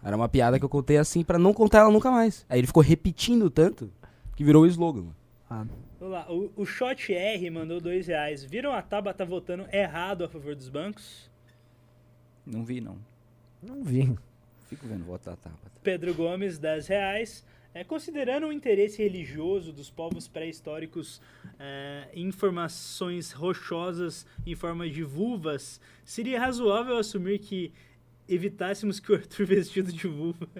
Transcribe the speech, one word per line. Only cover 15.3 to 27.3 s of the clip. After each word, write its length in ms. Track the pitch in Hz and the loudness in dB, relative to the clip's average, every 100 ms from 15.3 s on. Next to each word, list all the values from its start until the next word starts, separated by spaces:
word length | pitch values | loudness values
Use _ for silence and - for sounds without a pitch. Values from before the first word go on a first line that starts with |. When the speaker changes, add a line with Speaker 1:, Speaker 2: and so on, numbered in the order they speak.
| 87 | -16
Speaker 4:
Tabata. 340 | - 80 95 _ | -18 -20 -20 _
Speaker 3:
Pedro 320 | - 180 175 | -6 -4 -6
Gomes, 440 | 165 165 185 196 160 | -4 -4 -4 -6 -6
dez 280 | 156 156 151 | -4 -6 -2
reais. 580 | 196 196 202 226 - _ _ _ | -2 -2 -4 -8 -12 _ _ _
É, 100 | 170 | -16
considerando 640 | 185 311 311 294 247 277 311 | -10 -10 -8 -6 -4 -2 -4
o 60 | |
interesse 480 | 294 226 202 208 208 | -6 0 2 2 0
religioso 720 | 208 185 147 147 165 196 165 | -4 -4 -10 -8 -4 -4 -6
dos 180 | 143 139 | -16 -18
povos 360 | - 165 170 - | -12 -8 -8 -10
pré-históricos, 920 | 160 165 160 - 156 160 165 139 - - - - - | -12 -12 -12 -12 -12 -10 -12 -12 -16 -20 -20 -20 -18
é, 500 | 139 139 139 143 139 | -14 -12 -12 -14 -14
em 120 | - 180 | -10 -8
informações 1040 | 190 202 175 165 - - - 180 175 160 | -2 -2 -2 -6 -8 -14 -8 -6 -6 -10
rochosas 960 | 131 170 180 - 170 180 170 175 170 - - | -6 -4 -4 -6 -6 -6 -6 -8 -8 -18 -14
em 120 | - 165 | -10 -8
forma 320 | 170 170 170 | -8 -6 -8
de 140 | 147 | -8
vulvas, 760 | 151 139 220 233 156 143 - - _ - | -8 -4 -4 -4 -6 -6 -8 -20 _ -20
seria 360 | - - 233 247 | -14 -8 -4 -2
razoável 560 | 254 240 240 202 247 240 | -2 2 2 2 0 -2
assumir 420 | 214 202 180 | -2 -4 -2